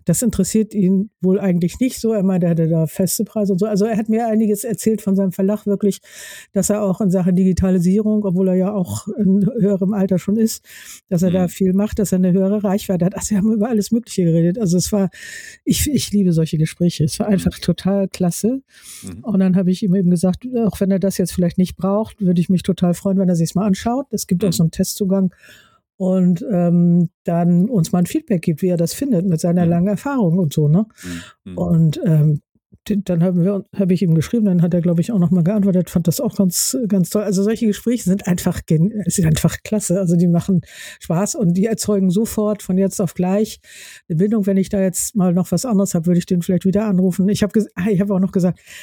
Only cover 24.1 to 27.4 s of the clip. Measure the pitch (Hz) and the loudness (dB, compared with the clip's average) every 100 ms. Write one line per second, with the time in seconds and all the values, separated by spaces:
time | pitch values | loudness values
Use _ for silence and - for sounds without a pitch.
24.1 | 208 - 175 202 160 165 - 185 - 196 | -8 -4 -2 0 0 0 0 -4 -4 -2
25.1 | 196 190 - - - _ _ _ _ 185 | 0 0 -4 -16 -20 _ _ _ _ -2
26.1 | 190 180 175 285 175 175 175 175 175 170 | 2 2 2 0 0 2 4 4 4 2
27.1 | - - 170 | -4 -4 0